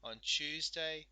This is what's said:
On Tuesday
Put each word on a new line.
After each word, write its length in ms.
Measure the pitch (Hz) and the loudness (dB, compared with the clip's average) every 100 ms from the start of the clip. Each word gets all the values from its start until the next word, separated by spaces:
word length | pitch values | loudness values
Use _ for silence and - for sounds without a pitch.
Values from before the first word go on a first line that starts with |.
On 160 | 113 113 | -8 -6
Tuesday 840 | - - 147 156 156 - 160 156 151 | 2 2 2 0 -2 0 -2 -2 -8